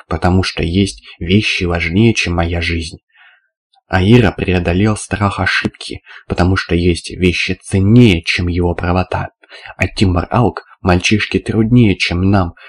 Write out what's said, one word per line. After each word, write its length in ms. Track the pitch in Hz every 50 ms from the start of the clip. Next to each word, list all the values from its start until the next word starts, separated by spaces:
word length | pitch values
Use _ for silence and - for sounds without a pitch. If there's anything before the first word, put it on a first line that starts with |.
| -
потому 360 | _ 90 85 - 90 90 95 90
что 180 | - - -
есть 420 | 82 82 85 98 98 95 - - _ - - _
вещи 440 | 82 82 95 107 110 - - - 92
важнее, 500 | 85 85 85 85 80 82 98 117 117 107
чем 220 | - - 87 87
моя 260 | 85 85 85 85 85
жизнь». 380 | 82 87 85 82 78 - - - _ _ _ _ - _ _ _ _ _ _ _ _ _ _ _ _ _
Аира 400 | - 92 92 101 120 123 113 87
преодолел 640 | - - 95 95 90 90 87 87 87 92 104 110 107
страх 460 | - - - - - 101 98 - -
ошибки, 580 | 92 - - - - 104 - _ - - 60 - _ - - - _ _
потому 260 | 98 - 90 92 95
что 200 | - - - 87
есть 360 | 85 85 90 85 82 - -
вещи 480 | - 85 90 90 87 - - - 90 -
ценнее, 640 | _ - - 98 98 101 113 123 123 110 90 82 -
чем 240 | - - - 90
его 260 | 87 85 90 87 87 85
правота. 580 | - - 87 90 92 92 - - 87 - - _ _ - _ - - - - -
А 100 | - 95 95
Тимар 400 | - - 110 92 87 87 85 -
Алк 320 | - 110 120 90 - - - _ - _
мальчишке 600 | - 95 90 90 - - 110 104 - - - 95
труднее, 580 | - - 107 110 110 110 123 123 117 101 90
чем 240 | - - - 90 87 95 95
нам 220 | 101 98 90 85 - _ -